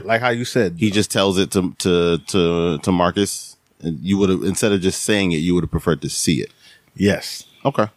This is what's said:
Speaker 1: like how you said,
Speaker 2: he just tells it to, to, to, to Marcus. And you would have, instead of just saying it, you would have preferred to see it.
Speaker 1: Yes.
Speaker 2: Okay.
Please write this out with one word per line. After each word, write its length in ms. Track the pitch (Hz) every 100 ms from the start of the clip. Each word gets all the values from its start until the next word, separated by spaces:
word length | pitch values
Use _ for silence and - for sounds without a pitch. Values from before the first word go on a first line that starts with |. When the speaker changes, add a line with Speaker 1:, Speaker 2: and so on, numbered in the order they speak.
| 98
Speaker 1:
like 160 | 113
how 80 | 123
you 140 | 120 123
said, 320 | 127 95 85
Speaker 2:
he 100 | 110
just 220 | 101 98
tells 260 | 101 98 92
it 140 | 92
to, 200 | 98 90 -
to, 380 | 95 87 85 85
to, 640 | - 98 85 85 85 76
to 120 | 98
Marcus. 640 | 90 87 98 98 - - - _ _
And 180 | 82 71
you 180 | 85 98
would 120 | 98
have, 140 | 95
instead 280 | 98 90 110
of 100 | 101
just 220 | 92 -
saying 300 | - 104 95
it, 40 | 80
you 160 | 85
would 100 | 87
have 80 | 78
preferred 300 | 82 87 76
to 80 | 71
see 320 | - - 69
it. 100 | 50 _ - - _ -
Speaker 1:
Yes. 480 | 98 - - - - -
Speaker 2:
Okay. 240 | 139 - 107